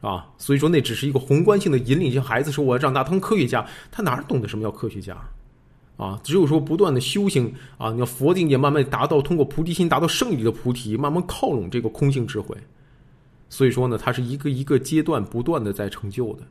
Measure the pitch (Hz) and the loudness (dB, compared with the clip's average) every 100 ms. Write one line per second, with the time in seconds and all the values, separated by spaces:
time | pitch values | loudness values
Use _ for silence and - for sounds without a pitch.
0 | 110 92 - - - 139 151 170 - 113 | -4 -6 -8 -14 0 2 4 4 2 -4
1 | 139 135 - 143 185 202 196 135 110 143 | 0 -2 2 4 6 4 4 0 2 2
2 | 165 127 127 117 143 143 139 123 143 131 | 2 0 0 -2 -2 0 2 2 2 0
3 | 131 185 190 214 127 123 - - - - | 0 0 2 0 2 0 -4 -12 -16 -6
4 | 196 127 143 135 104 104 107 - 117 101 | -4 -4 -2 -4 -2 -4 -6 -4 -8 -8
5 | 92 87 - - - _ _ _ _ - | -12 -14 -14 -16 -20 _ _ _ _ -10
6 | 98 101 - 170 151 156 143 165 196 127 | -8 -8 0 2 4 2 0 2 2 2
7 | 127 202 202 143 117 - - - 110 113 | 0 0 0 0 -2 -6 -18 -8 -4 -2
8 | 120 - 147 180 165 131 143 147 131 123 | -4 0 2 4 4 4 4 2 0 0
9 | 131 156 139 170 135 - 165 170 170 143 | 2 2 2 2 2 0 -4 0 2 2
10 | 165 - 247 160 110 113 123 123 104 113 | 0 0 0 0 0 0 -4 -4 -4 -2
11 | 143 160 180 - 262 139 87 123 113 - | 0 -2 -4 -4 -2 -2 -2 -4 -4 0
12 | 143 135 117 107 - - - _ _ - | 0 2 -2 -6 -8 -12 -16 _ _ -20
13 | - _ _ _ _ - 131 123 127 110 | -20 _ _ _ _ 2 2 4 0 0
14 | - 120 120 139 143 131 135 135 131 156 | -2 -2 -4 -4 -4 -4 2 2 2 0
15 | 156 147 98 113 123 165 107 98 101 - | 2 0 -2 -4 -2 -2 -2 -4 -6 -6
16 | 101 98 117 - - | -10 -4 -6 -6 -16